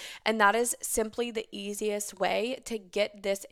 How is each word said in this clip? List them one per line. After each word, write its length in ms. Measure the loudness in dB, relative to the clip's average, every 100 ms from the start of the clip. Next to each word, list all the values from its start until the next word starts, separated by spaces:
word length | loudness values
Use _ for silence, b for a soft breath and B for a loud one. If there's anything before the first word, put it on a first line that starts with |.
| B B 0
and 140 | 6
that 160 | 6 6
is 200 | 2 -2
simply 480 | -2 0 0 -2 -4
the 160 | -4 -8
easiest 680 | -8 -6 -2 -2 -2 -4 -2
way 400 | 0 2 0 -4
to 140 | -6 -8
get 440 | -4 -2 -2 -2
this 240 | -2 -2 -4